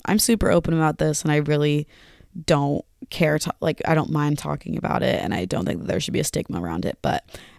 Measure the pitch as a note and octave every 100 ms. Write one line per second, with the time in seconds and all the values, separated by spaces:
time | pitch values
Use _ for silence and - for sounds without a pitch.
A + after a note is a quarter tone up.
0 | - G#3 - A3+ - E3+ E3 E3 D#3 D3+
1 | D#3 D3+ D#3+ D3+ D3 D3 D3 D3 D3 -
2 | - - - F3 D#3 D3+ C#3+ C#3+ - _
3 | - - D#3 D3+ - - E3 D#3 - D#3+
4 | - D#3 D3 D3 D3+ D3 - - - -
5 | - - - F2+ F2+ - - - - -
6 | - - D3+ - - E2+ E2+ E2 F2 -
7 | D2+ D#2+ - - -